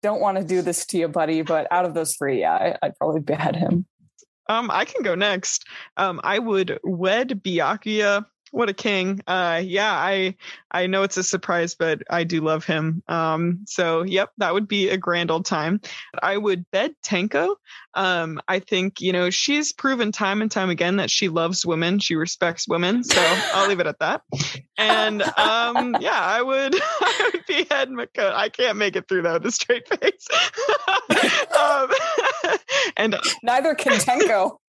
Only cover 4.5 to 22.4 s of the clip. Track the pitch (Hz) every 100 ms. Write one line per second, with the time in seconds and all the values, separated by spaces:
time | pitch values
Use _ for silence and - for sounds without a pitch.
4.5 | 220 240 - - 508 214 175 208 185 -
5.5 | - - - - - 196 175 - 202 226
6.5 | 196 180 - - 175 185 220 254 208 190
7.5 | 170 143 208 - 214 208 202 214 _ _
8.5 | 254 226 196 233 196 185 196 - 185 175
9.5 | 165 185 190 214 175 175 196 190 190 -
10.5 | - _ 180 185 190 196 190 180 185 -
11.5 | 175 170 - 165 151 - 170 165 170 156
12.5 | 156 - 160 160 160 - 170 160 160 170
13.5 | 175 208 - 170 165 185 190 202 - 185
14.5 | 185 208 202 190 190 180 170 170 165 190
15.5 | 165 156 202 - - - - 180 202 208
16.5 | 180 175 190 277 - - 185 202 285 359
17.5 | 403 _ - - - 190 175 165 156 -
18.5 | 190 - 196 185 - 185 180 180 185 -
19.5 | 294 302 - 269 262 214 - 202 202 214
20.5 | 208 185 170 170 196 160 - 190 165 165
21.5 | 180 175 160 170 202 - 160 170 -